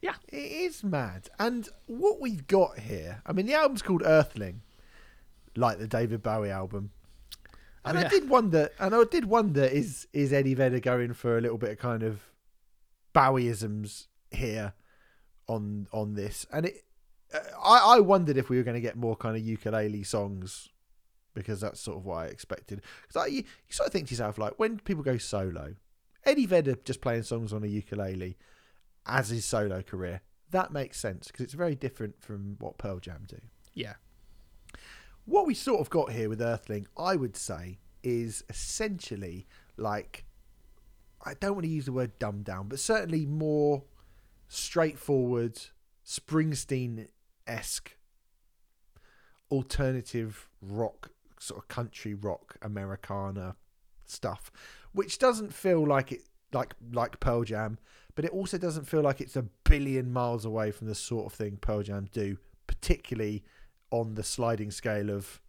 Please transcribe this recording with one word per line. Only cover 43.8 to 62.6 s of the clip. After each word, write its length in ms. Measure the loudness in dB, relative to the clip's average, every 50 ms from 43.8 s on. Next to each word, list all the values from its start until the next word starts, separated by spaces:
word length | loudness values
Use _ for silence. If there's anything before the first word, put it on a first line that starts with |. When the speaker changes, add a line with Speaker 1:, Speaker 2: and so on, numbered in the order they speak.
| -4 -12 _ -20 -20 -20 -20 -20 _ _ _ _ -20 -14
Speaker 2:
straightforward, 1120 | -10 -10 -8 -2 2 2 2 2 0 -6 -2 0 2 2 2 2 2 0 0 -2 -4 -8 -18 -18 -20 _ _ _ _ _ _
Springsteen-esque 1900 | -10 -10 -10 -6 0 2 2 2 2 0 -4 -4 -2 -2 -2 -2 -4 -6 -10 -12 -16 _ _ _ _ _ _ _ -10 -10 -8 -6 -6 -8 -8 -10 -12 -20 _ _ _ _ _ _ _ _ _ _ _ _ _ _ _ _ _ _ _ _ -20 _ -20 _ -20 _ _ -20 _ _ _
alternative 960 | -2 -2 -2 -2 -2 0 0 0 0 -2 -6 -4 -4 -4 -4 -4 -8 -12 -18 -20 _ _
rock, 480 | -12 -8 -4 -4 -4 -4 -4 -10 -20 -20 _ _ _ _ -20 -16
sort 200 | -14 -12 -12 -12
of 80 | -14 _
country 460 | -8 -8 -8 -8 -10 -10 -8 -8 -8
rock, 420 | -6 -4 -4 -6 -6 -8 _ -20 -12
Americana 920 | -10 -8 -6 -6 -6 -6 -8 -10 -8 -8 -6 -6 -6 -6 -6 -6 -8 -8 -10 -12 -18 _ _ _ _ -20 -20 -20 -18
stuff, 440 | -16 -14 -8 -6 -6 -6 -8 -14 -20 _ -20 -20 -20 -20 -20 -20 -8
which 260 | -2 -2 -2 -2 0 4
doesn't 340 | 4 4 4 4 -4 -8
feel 320 | -10 -2 2 4 4 6 6
like 260 | 4 4 2 2 0
it, 100 | -8 -12 -12 _ _ _ _ _
like, 220 | -4 -4 -4 -4 -8 -18 -14 -4
like 280 | -2 -2 -2 -2 -2 -2
Pearl 220 | 0 2 2 2 0
Jam, 340 | 0 -2 -4 -4 -4 -6 -10 _ _ -20 -20 -20 -12 -6
but 100 | -4 -4
it 60 | -2
also 260 | -2 -4 -4 -4 -4 -2
doesn't 260 | -2 -2 -4 -4 -6
feel 180 | 0 2 2
like 180 | 4 4 2 0
it's 160 | -6 -6 -4
a 60 | -4 -4 -4 _ _ _
billion 480 | 6 6 6 6 0 -2 -2 -2 -2
miles 320 | -2 0 0 0 -2 -4 -4
away 260 | -4 -2 0 -2 -2
from 160 | -4 -6 -8
the 80 | -8 -6
sort 320 | -8 -6 -6 -4 -4 -4
of 60 | -6 -6
thing 220 | -6 -6 -6 -6 -4
Pearl 220 | -2 -2 0 0
Jam 240 | -2 -4 -6 -6 -6 -6
do, 260 | -4 -4 -4 -4 -4 -8 -10 -20 -20 _